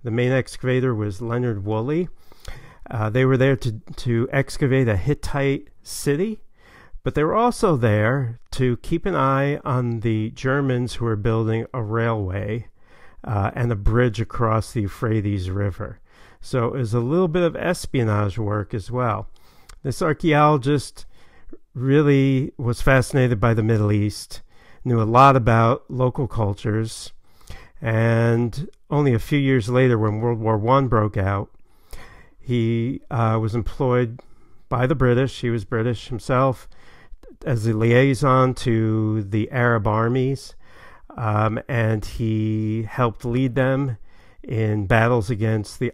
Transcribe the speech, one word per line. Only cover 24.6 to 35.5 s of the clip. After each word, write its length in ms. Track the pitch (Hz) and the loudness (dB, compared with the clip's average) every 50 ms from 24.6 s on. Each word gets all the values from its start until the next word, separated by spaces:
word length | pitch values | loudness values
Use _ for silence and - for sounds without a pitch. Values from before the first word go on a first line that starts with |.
| - - - - - | -20 -20 -20 -10 -2
knew 160 | 127 120 117 | 0 2 2
a 20 | 110 | 2
lot 320 | 104 113 123 135 139 135 | 4 6 8 8 8 8
about 540 | 135 117 113 117 113 117 117 107 - - _ | 6 4 4 4 4 4 4 2 0 -4 _
local 380 | - 123 127 127 - - - 110 | -4 -2 -2 -2 0 -2 -4 -4
cultures, 840 | - - 113 98 101 - - 113 104 110 113 113 - - - - - - - - - - - - - - - - _ - | -2 -2 -2 -2 -2 -4 -4 -4 -2 -2 -4 -4 -8 -12 -14 -16 -16 -18 -20 -20 -20 -20 -20 -18 -18 -18 -18 -20 _ -8
and 880 | - 117 113 113 113 117 113 113 117 117 117 117 120 117 - - 156 - - - - _ | -6 -2 0 2 2 2 2 2 2 2 2 2 0 -2 -4 -6 -10 -10 -12 -20 -10 _
only 240 | - 147 147 139 123 | -2 0 2 2 2
a 60 | 110 | 0
few 200 | - - 147 147 | 0 0 0 0
years 300 | 139 135 135 131 107 107 | 2 2 2 2 2 2
later, 280 | 123 127 131 127 120 110 | 2 4 4 4 4 4
when 240 | 110 110 104 107 | 2 0 0 0
World 180 | 113 120 120 110 | -2 -2 -2 0
War 180 | 110 110 110 107 | 0 0 0 0
One 300 | 101 113 131 139 139 123 | 2 4 4 4 4 4
broke 300 | 117 113 107 107 - 110 | 2 2 2 2 0 -2
out, 320 | 95 95 101 98 113 - - - - _ - - _ - - - - - - - - - - _ | -2 0 0 -2 -4 -8 -12 -20 -20 _ -20 -20 _ -16 -14 -14 -14 -16 -20 -20 -20 -20 -20 _
he, 600 | - - 120 120 113 113 117 117 117 120 - - - - | -6 -4 -2 0 0 0 0 0 -2 -4 -6 -8 -10 -6
uh, 300 | - 120 117 113 110 113 | -2 0 0 2 0 0
was 140 | 110 110 104 | -2 -2 -2
employed 680 | 120 104 - - - 143 127 123 123 123 117 117 131 - - - - - - - - - - | -2 -4 -4 -4 -2 0 2 2 2 0 0 -4 -12 -18 -20 -20 -20 -20 -20 -20 -20 -10 -6
by 160 | - 120 127 | -2 -2 0
the 100 | 127 135 | 0 2
British. 460 | 131 131 123 123 120 135 127 - - | 2 4 4 4 4 2 0 -4 -4
He 80 | - | -4
was 160 | 120 | -4